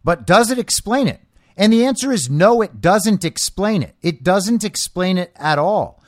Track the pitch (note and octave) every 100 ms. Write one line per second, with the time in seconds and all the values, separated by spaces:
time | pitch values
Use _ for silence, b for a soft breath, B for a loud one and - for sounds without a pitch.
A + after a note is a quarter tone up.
0 | - E3+ A2+ F#3+ A#3 B3+ - - G3+ C4
1 | B3+ - _ _ _ - G#3+ A3+ B3 -
2 | C4+ A#3+ B2+ C#3+ G3 A#3+ G#3 G#2+ E3 G#3
3 | G#3+ G3+ E3 - - - G#3 G#3 A#2+ _
4 | E3+ C#3+ C3+ G3 F#3+ A#3 G#3 - - F3+
5 | F#3 F#3 F3 - D3+ D3 E3+ G#3 A#2 -